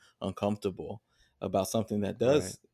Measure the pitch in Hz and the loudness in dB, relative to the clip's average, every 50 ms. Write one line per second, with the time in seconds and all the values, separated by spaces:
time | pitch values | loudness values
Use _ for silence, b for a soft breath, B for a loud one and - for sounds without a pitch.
0 | b b b _ - 98 92 - 101 101 104 104 - 101 87 - 80 71 101 110 | b b b _ -6 -6 -2 0 0 0 0 0 -2 -4 -4 -4 -10 -10 -10 -12
1 | _ _ _ _ _ _ _ _ 95 98 92 98 95 - - 113 107 - 107 104 | _ _ _ _ _ _ _ _ -6 0 0 0 0 2 0 -2 0 0 -2 0
2 | 101 95 - - 117 127 143 151 95 92 - - _ _ | 0 -2 0 2 2 4 4 4 2 0 -10 -12 _ _